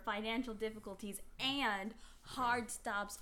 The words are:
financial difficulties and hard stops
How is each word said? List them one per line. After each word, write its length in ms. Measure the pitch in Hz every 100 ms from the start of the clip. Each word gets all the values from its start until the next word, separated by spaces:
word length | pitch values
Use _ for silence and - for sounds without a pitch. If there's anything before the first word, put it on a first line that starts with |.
financial 500 | - 208 220 226 254
difficulties 680 | 208 220 214 208 190 208 196 - -
and 540 | 262 277 247 196 202 - - -
hard 480 | - 262 240 247 233
stops 480 | - 240 202 202 -